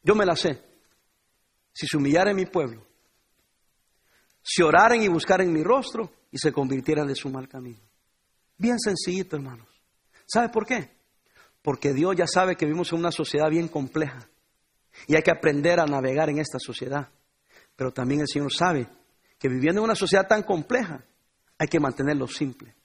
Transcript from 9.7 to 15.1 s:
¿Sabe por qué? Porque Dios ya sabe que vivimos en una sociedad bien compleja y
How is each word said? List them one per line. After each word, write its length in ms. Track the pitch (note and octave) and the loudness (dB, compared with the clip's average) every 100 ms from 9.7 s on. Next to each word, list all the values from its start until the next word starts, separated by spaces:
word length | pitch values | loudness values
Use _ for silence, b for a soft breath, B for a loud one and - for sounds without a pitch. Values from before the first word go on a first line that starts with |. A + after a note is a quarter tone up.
| _ _ _ _ b b | _ _ _ _ b b
¿Sabe 240 | A#3 A#3 | -2 0
por 160 | A#3 G#3+ | -4 -4
qué? 240 | B3 - _ _ _ _ b b b | -6 -8 _ _ _ _ b b b
Porque 320 | - C3+ C#3+ | -4 -2 -2
Dios 200 | C3+ F3 | 0 0
ya 120 | F3+ E3+ | 2 2
sabe 300 | F3+ F#3 F3+ | 2 2 0
que 100 | D3+ | -2
vivimos 260 | D#3+ E3+ | -2 -2
en 60 | E3 | -2
una 120 | E3+ | -2
sociedad 380 | D3+ D3+ C#3+ D#3 | -4 -2 0 2
bien 200 | D#3+ E3 | 0 -2
compleja 600 | D3+ C3 D#3+ C#3+ C3 - _ _ _ _ _ _ B | -6 -4 -4 -4 -8 -20 _ _ _ _ _ _ B
y 100 | B | B